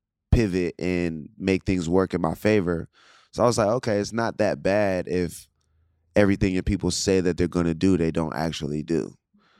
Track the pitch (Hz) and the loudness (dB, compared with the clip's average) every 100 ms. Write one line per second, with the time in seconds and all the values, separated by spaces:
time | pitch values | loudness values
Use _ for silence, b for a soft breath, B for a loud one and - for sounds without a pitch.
0 | _ _ _ 123 107 92 87 - 87 90 | _ _ _ 2 2 0 -2 -4 -4 -2
1 | 87 80 73 - 95 95 - 92 80 92 | -2 -6 -12 -4 -2 0 0 -2 0 0
2 | 92 90 82 82 107 107 87 82 85 b | 0 -2 -4 0 2 2 0 -4 -8 b
3 | b b b - 117 113 101 123 123 101 | b b b 0 0 2 0 0 -2 -2
4 | 101 113 113 - 104 69 87 101 101 92 | -2 -4 -4 0 0 0 0 0 0 -2
5 | - 90 82 - - _ _ _ _ _ | -2 -2 -2 -6 -20 _ _ _ _ _
6 | _ 104 101 98 98 92 95 95 92 - | _ 2 4 4 0 0 0 0 -2 -2
7 | - 95 87 80 87 87 85 80 95 87 | 2 2 2 0 0 0 0 2 2 4
8 | 82 80 80 - 82 76 71 76 78 80 | 2 -2 -4 -4 -6 -6 -6 -6 -2 -2
9 | 50 - _ b b | -4 -10 _ b b